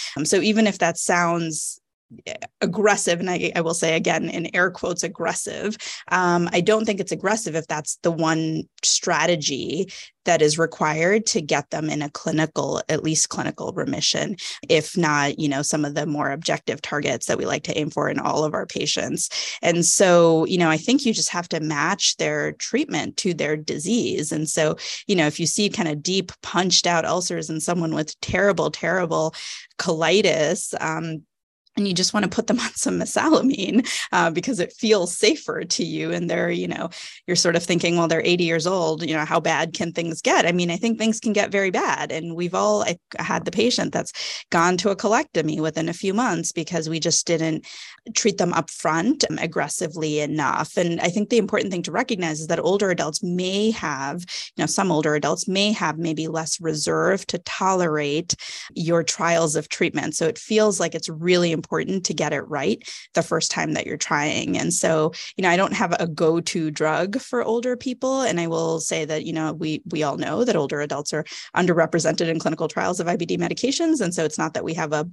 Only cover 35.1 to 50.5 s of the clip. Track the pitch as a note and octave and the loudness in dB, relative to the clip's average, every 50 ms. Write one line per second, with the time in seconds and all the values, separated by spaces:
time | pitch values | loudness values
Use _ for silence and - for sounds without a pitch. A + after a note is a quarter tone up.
35.1 | - - - G#3+ D#4+ D4 - - D#3 D#3+ F3+ F3 - - G3 E3 D#3+ D#3 D#3 D#3+ | -2 2 4 4 4 2 -2 -6 -6 -6 -4 -4 -2 -2 -2 -2 -4 -4 -4 -2
36.1 | E3+ F3 F3 E3+ E3+ F3+ E3+ F3 F3 F3 F#3 F3 - - - E3+ - - - - | -2 -2 -2 -2 0 0 0 0 -2 -2 -4 -4 -4 -6 -6 -8 -8 -12 -16 -16
37.1 | - - - - F3 E3+ - F3 E3+ E3+ F3 - F#3 F3 - F3 E3+ F3 E3+ D#3+ | -18 -10 -6 -2 2 2 4 4 4 2 2 2 0 2 2 2 2 2 2 2
38.1 | E3 D#3+ - - F3 F3+ F3 E3 E3 E3 D3+ F3+ F#3+ F#3+ E3+ D#3 D#3+ D#3 E3+ D3+ | 2 2 2 2 2 2 2 2 2 2 0 0 0 0 0 0 0 -2 -2 -2
39.1 | D#3+ D#3 D3+ D#3 D#3+ E3+ D#3 E3 D#3+ C#3 D#3+ E3+ D#3 - G3 E3+ E3 - E3+ E3+ | -2 -2 0 0 0 2 2 2 2 0 0 -2 -4 -4 -4 -4 -4 -4 -4 -4
40.1 | D#3+ - - - F4 E4 - E3+ F3 F3+ F3 F3 E3+ E3+ - A#3 A3+ A3+ A3 A3+ | -4 -2 0 2 4 4 4 4 2 2 2 0 -2 0 0 0 0 0 2 0
41.1 | A3 - - A3+ G#3 G3+ G3+ - - G3+ G3 F#3+ F#3 B3 G4 - D3 - C#3 D3+ | 0 0 0 0 2 2 2 2 2 0 0 0 0 0 0 0 0 -2 -4 -4
42.1 | - D#3+ E3 E3+ E3 E3 F3 F3 F3 F#3+ G3+ G#3 G#3+ G#3 G#3 - F3 - _ - | -6 -6 -6 -6 -4 -4 -4 -2 0 0 2 2 2 2 0 -2 -4 -6 _ -12
43.1 | - - - - F3 D#3+ D#3+ F3+ F3+ G3+ A3+ B3 A#3+ - F3 D#3+ - - - - | -8 -6 -4 -2 -2 -2 -2 -2 0 2 2 2 2 0 0 -2 -2 -4 -4 -6
44.1 | - - - - - - - - - F3 E3 F3+ F#3 F3+ - G#3 G3 F#3 - G3+ | -8 -10 -8 -8 -8 -10 -6 0 2 4 4 4 4 4 2 0 0 0 2 2
45.1 | G#3+ B3+ D#4 - - E3+ D3+ D#3 D#3 - D#3 D#3+ D#3 E3 D#3+ E3+ E3+ - - F#3+ | 2 2 2 0 -2 -2 0 0 0 0 -2 -2 -2 -2 -2 -4 -4 -4 -2 -2
46.1 | F#3+ G#3+ B3+ B3 F3+ E3 E3+ - - F3 D#3+ - F#3 E3 D#3+ D#3+ D#3+ E3 D3+ E3 | 0 2 2 2 0 0 -2 -4 -4 -4 -4 -4 -2 -4 -2 -2 -2 -2 0 0
47.1 | D#3+ - - - E3+ D#3+ D#3+ D#3+ D#3+ D#3 - - - - - - - - - - | 0 0 2 2 2 2 2 0 0 -2 -4 -8 -16 -16 -16 -18 -18 -18 -12 -6
48.1 | A3 - - A3 G3+ - F#3 F3 - E3+ D#3+ - - - - E3+ D#3 E3 F3 A#3 | -2 0 2 2 2 2 2 0 2 0 -2 -2 -4 -4 -2 0 2 2 2 2
49.1 | D#4 - - - D#3 - - E3 D3+ - D3 D3 - - F3+ D#3+ D#3 F3 D#3 D#3 | 2 2 0 -2 -2 -2 -4 -4 -2 -2 -2 -2 -4 -4 -6 -6 -4 -4 -4 -2
50.1 | D3+ D3+ D3 C#3+ - D3+ C#3+ C3 | 0 0 -2 -2 -2 0 0 0